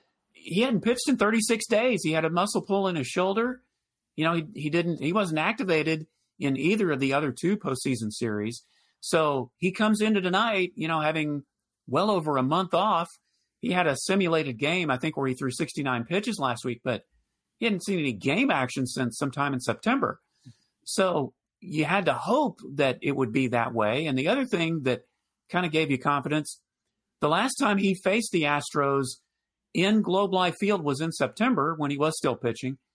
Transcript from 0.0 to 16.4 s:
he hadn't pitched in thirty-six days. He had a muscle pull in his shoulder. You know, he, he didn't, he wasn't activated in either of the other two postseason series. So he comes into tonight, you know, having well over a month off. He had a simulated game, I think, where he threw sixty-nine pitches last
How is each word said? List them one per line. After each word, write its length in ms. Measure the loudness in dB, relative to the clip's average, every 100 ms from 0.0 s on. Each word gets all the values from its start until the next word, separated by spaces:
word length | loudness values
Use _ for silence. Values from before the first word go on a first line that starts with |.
| _ _ _
he 300 | _ -4 0
hadn't 200 | 2 2
pitched 260 | 0 0 0
in 100 | 2
thirty-six 500 | 2 2 2 0 0
days. 340 | 2 2 2
He 100 | 0
had 120 | 0 0
a 60 |
muscle 320 | 0 0 0
pull 240 | 0 0 0
in 80 | -2
his 100 | -2
shoulder. 540 | 0 0 0 -2 -4 _ _ _ _ _ -4
You 80 |
know, 100 | 0
he, 120 | 0 -2 -6
he 140 | -2
didn't, 320 | 0 0 -2
he 100 | 0
wasn't 240 | 0 0 0
activated 680 | 0 0 0 2 2 -2 -4 _ _ -6
in 180 | -2 0
either 320 | 0 2 2
of 100 | 0
the 140 | 0
other 180 | 0 0
two 260 | -2 -2 -2
postseason 540 | -2 -4 -2 -2 -4
series. 520 | -4 -4 -2 -4 -8 -14 _ _ _
So 500 | -2 0 2 0 -4 _
he 140 | -4
comes 300 | 0 0 2
into 180 | 2 2
tonight, 540 | 2 2 2 0 -2 -4
you 140 | -4
know, 100 | 0
having 440 | 0 0 -2 -4 -8 _ _ _ -4
well 240 | 0 2
over 240 | 2 2 0
a 80 |
month 300 | 2 2 2
off. 360 | 2 2 2 -2 -8 _ _ _ _
He 100 | -2
had 160 | 2 2
a 80 | 2
simulated 600 | 0 2 2 2 0 -2
game, 340 | -2 0 0
I 60 | -2
think, 180 | -2 -2
where 100 | -2
he 60 |
threw 180 | -2 -4
sixty-nine 540 | -4 -6 -4 -2 -2 -2
pitches 320 | -4 -2
last 240 | -2